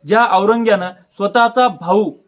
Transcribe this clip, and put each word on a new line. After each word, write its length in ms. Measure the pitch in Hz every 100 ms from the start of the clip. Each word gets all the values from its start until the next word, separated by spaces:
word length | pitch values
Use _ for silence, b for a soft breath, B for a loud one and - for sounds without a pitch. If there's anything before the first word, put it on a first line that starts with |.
| 147
ज्या 200 | 214 233
औरंग्यानं 580 | 185 202 233 226 196 180
स्वतःचा 800 | 180 _ _ 202 202 233 240 247
भाऊ 440 | 180 170 196 214 -